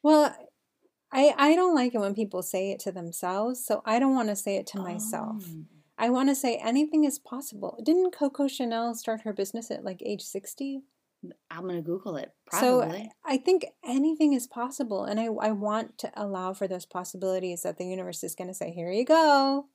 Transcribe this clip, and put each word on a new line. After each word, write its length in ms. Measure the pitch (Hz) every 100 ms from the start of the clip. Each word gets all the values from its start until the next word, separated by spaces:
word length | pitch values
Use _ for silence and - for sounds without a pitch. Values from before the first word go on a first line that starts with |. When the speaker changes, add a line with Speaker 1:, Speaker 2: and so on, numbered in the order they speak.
Speaker 1:
Well, 320 | 294 302 285 - - _ _ _ _ _ _
I, 220 | 262 285 -
I 160 | 285 330
don't 180 | 370
like 200 | 311 247
it 60 | 240
when 140 | 202
people 280 | 202 208 185
say 280 | 180 190 196
it 80 | -
to 120 | 202
themselves, 720 | 180 170 170 180 190 226 247
so 180 | - 214 -
I 120 | 226
don't 160 | 269
wanna 220 | 262 220 202
say 200 | - 196
it 100 | 196
to 100 | 196
myself. 640 | 180 214 214 - 220 220 175
Speaker 2:
Oh. 160 | 160 156 _ _ -
Speaker 1:
I 120 | 233
wanna 240 | 247 269
say 220 | 269 262 226
anything 480 | 220 262 302 311
is 140 | 294 269
possible. 640 | - 247 277 208 196 -
Didn't 280 | 233 349 370
Coco 360 | - 285 277 277
Chanel 460 | - 247 226 233
start 280 | 233 - 220
her 100 | 220
business 360 | 196 196 226 233
at, 140 | -
like, 180 | - 180
age 180 | - 208
sixty? 600 | - 196 196 - 277 269 269 _ _ _ 180 - _
Speaker 2:
I'm 160 | 165 185
gonna 160 | 175
Google 340 | 160 185 202 156
it, 160 | - _ _
Speaker 1:
So, 280 | 175 247 254
Speaker 2:
probably. 280 | 165 180 220 _
Speaker 1:
I 140 | 320 269
think 280 | 359 359 - _
anything 500 | 294 262 302 311 302
is 120 | 269 -
possible, 580 | - 247 - 247 196
and 140 | 202 214
I, 60 | 226
I 240 | 214 220
want 460 | 208 208 214 226 -
to 140 | - -
allow 360 | 202 190 185
for 160 | 196 196
those 180 | 180 -
possibilities 760 | 180 185 190 190 185 185 175
that 140 | 180 -
the 60 | 185
universe 360 | 185 180 170
is 140 | 180 -
gonna 180 | 185
say, 160 | 190 170
"Here 220 | 175 170
you 120 | 196
go. 640 | 254 320 311 285 269 277 285